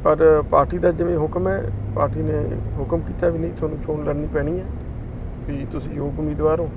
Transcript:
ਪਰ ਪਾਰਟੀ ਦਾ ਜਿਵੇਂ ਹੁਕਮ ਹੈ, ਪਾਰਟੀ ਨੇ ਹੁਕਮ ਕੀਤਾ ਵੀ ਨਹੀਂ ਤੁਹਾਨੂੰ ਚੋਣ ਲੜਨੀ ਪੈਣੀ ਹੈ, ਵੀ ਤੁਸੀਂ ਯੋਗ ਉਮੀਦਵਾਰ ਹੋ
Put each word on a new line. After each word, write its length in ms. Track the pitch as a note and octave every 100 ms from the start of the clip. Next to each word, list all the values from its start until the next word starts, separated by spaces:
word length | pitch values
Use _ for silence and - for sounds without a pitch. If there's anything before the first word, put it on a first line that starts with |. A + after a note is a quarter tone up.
ਪਰ 380 | E3 D3+ D#3+ D#3 D3
ਪਾਰਟੀ 280 | D3+ C#3 F3
ਦਾ 140 | F3+
ਜਿਵੇਂ 240 | E3 F3 E3+
ਹੁਕਮ 320 | D#3 F3+ F#3
ਹੈ, 220 | G3 - - -
ਪਾਰਟੀ 280 | - C#3+ D#3
ਨੇ 340 | D#3 D3+ D3 C3+ - -
ਹੁਕਮ 220 | C3+ E3+
ਕੀਤਾ 280 | D3+ - F3
ਵੀ 100 | E3
ਨਹੀਂ 140 | E3
ਤੁਹਾਨੂੰ 260 | E3 D#3 D3+ -
ਚੋਣ 180 | D3+
ਲੜਨੀ 220 | D3+ D3 D3+
ਪੈਣੀ 340 | D3+ C#3+ F3+
ਹੈ, 40 | F#3 - - - - - - - -
ਵੀ 200 | C#3 C#3
ਤੁਸੀਂ 200 | D#3 -
ਯੋਗ 260 | D3 C#3+ C#3+
ਉਮੀਦਵਾਰ 420 | D3+ D3+ D#3 E3
ਹੋ 100 | D#3+